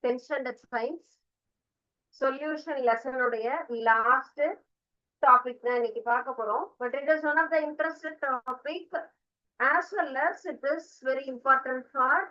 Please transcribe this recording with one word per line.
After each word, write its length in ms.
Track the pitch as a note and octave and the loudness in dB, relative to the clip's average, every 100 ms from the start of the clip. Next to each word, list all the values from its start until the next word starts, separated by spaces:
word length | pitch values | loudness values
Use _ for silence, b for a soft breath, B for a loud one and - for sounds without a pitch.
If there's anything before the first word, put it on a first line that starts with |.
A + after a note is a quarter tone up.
டென்த் 180 | B3 B3 | -2 -2
ஸ்டாண்டர்ட் 420 | - C#4+ B3+ A#3+ _ | -4 -6 -4 -10 _
சயின்ஸ் 400 | G3+ A#3+ E4+ _ _ _ _ _ _ _ _ _ _ _ - | -6 -4 -8 _ _ _ _ _ _ _ _ _ _ _ -2
சொல்யூஷன் 600 | C4+ C4+ D4+ D4+ D#4+ C#4 | -2 -2 -4 -6 -6 -2
லெசனுடைய 640 | B3 A3+ C4 B3+ B3 A#3 A3+ D4+ E4 A#3 | 0 0 -2 -2 -2 -2 -4 -4 -6 -2
லாஸ்ட் 600 | A3+ A3+ A3+ C4 - - D4+ G4+ _ _ _ _ _ _ | 2 4 4 2 0 -4 -2 -2 _ _ _ _ _ _
டாபிக் 400 | C#4 B3+ B3+ B3 | 6 6 6 -6
தான் 140 | A#3+ B3 | -2 0
இன்னைக்கு 260 | A#3 A#3 | 0 -4
பார்க்க 280 | A3+ A#3+ B3+ | 0 0 -2
போறோம். 340 | A#3+ G#3+ A3 F#4+ | -6 -2 -2 -4
But 180 | _ B3 | _ -6
it 140 | C4+ C#4+ | -4 0
is 140 | D#4 | 2
one 160 | D4+ D4+ | 2 2
of 100 | D#4+ | 2
the 120 | D#4+ | 0
interested 540 | D4+ D4+ D#4+ D#4+ D#4 D#4 | 0 -2 -4 -4 -12 -6
topic 640 | C#4 B3 B3+ B3+ C#4+ E4+ F4 E4+ - _ _ _ _ _ | -4 -4 -4 -8 -6 -8 -6 -8 -8 _ _ _ _ _
as 260 | C4 E4 F4 | 2 2 0
well 280 | G4 D#4 C4 | -2 -2 0
as 280 | D#4 - | 0 0
it 180 | F4 A#3+ | -10 -6
is 200 | C#4 D#4+ - - | -2 -2 -4 -8
very 260 | C4 C4 C4+ | -2 -2 -4
important 580 | B3 C4+ C4 C4 B3+ B3 | -4 2 4 2 -6 -6
for 260 | C4+ C4 D#4 F#4+ | 0 2 2 0